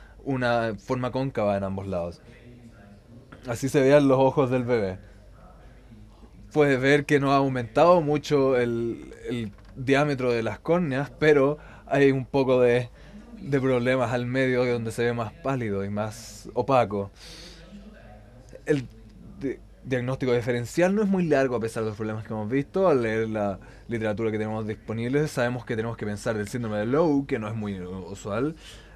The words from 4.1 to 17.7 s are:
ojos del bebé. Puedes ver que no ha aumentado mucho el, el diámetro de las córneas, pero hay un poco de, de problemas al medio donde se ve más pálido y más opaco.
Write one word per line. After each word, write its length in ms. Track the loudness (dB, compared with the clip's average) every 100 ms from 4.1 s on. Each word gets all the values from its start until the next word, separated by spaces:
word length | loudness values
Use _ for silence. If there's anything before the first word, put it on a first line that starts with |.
| 4
ojos 300 | 4 2 0
del 140 | 0
bebé. 360 | 0 0 -2 -6 -14 -20 -20 -20 -20 -20 -20 -20 -20 -20 -20 -20 -20 -20 -2
Puedes 260 | 2 4 4
ver 260 | 4 4 4
que 140 | 2
no 140 | 4
ha 40 | 2
aumentado 640 | 2 -2 0 4 6 6
mucho 560 | 4 -2 0 2 4 2
el, 560 | 0 -2 -4 -6 -12 -14 -8
el 220 | -6 -8 -12 -16 -6
diámetro 560 | 2 2 2 0 0
de 100 | 0
las 160 | -2 -4
córneas, 500 | 0 0 0 -2 -6 2
pero 380 | 4 6 4 0 -8 -18 -2
hay 260 | 4 4
un 140 | 4 0
poco 340 | 0 4 4
de, 300 | 6 4 0 -12 -20 -20 -20 -14
de 220 | -2 0
problemas 500 | 2 2 2 0 0
al 140 | -2 -2
medio 400 | 0 2 2 2
donde 260 | 0 -2
se 140 | -2 -2
ve 80 |
más 180 | -2 -6
pálido 540 | -6 -4 -4 -2 -4 -4
y 40 |
más 600 | -4 -6 -8 -16 -18 -8
opaco. 580 | -4 2 2 2 -2 -6 -10 -20 -18 -20 -20 -20